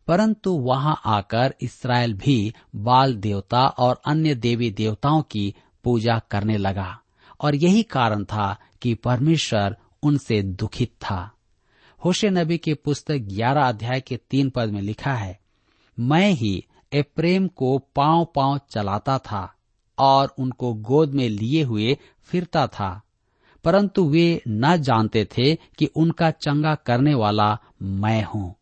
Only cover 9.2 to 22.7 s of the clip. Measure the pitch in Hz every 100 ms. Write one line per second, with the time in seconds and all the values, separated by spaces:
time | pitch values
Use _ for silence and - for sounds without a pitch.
9.2 | 147 160 - 107 101 113 _ _ 147 143
10.2 | - 107 98 92 110 - 120 - - 95
11.2 | 98 - _ _ _ _ _ _ 170 185
12.2 | 208 180 165 170 160 147 147 139 - 147
13.2 | 101 98 117 143 127 104 113 131 - 127
14.2 | _ 135 135 127 110 104 101 113 143 123
15.2 | 98 92 _ _ _ _ _ - 123 160
16.2 | 208 151 107 92 - _ _ 143 139 -
17.2 | 170 190 185 - 127 135 - 143 147 165
18.2 | 165 143 135 139 - 110 101 104 - 135
19.2 | - 104 92 _ _ _ _ - 135 135
20.2 | 139 - 127 - 123 110 107 143 156 139
21.2 | 120 104 113 160 135 107 110 147 - _
22.2 | _ 180 175 160 120